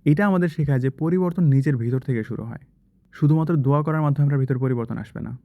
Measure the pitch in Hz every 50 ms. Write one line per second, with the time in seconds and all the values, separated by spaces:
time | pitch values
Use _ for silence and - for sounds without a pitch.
0 | _ 147 151 147 202 208 190 185 175 175 147 - 151 139 143 127 123 135 135 -
1 | 156 165 175 185 185 175 170 185 175 151 135 135 135 151 147 123 113 117 123 131
2 | 127 - 131 113 110 - 113 110 110 113 113 - - _ _ _ _ _ _ _
3 | _ _ _ - 156 147 156 156 160 156 175 156 127 131 139 147 151 160 156 160
4 | 151 147 139 143 147 143 147 139 131 127 139 127 131 131 131 120 117 113 113 117
5 | 113 - - - 117 117 123 127 _